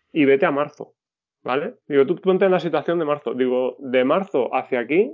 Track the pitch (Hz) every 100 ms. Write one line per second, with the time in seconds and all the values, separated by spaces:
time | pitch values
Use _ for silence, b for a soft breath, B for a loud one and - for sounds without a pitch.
0 | _ - 139 139 175 139 147 - - _
1 | _ _ _ _ 120 131 185 - - 143
2 | 135 165 190 190 196 180 165 151 156 170
3 | 151 147 117 123 127 127 127 - 135 127
4 | 127 170 190 143 113 131 - 127 123 160
5 | 254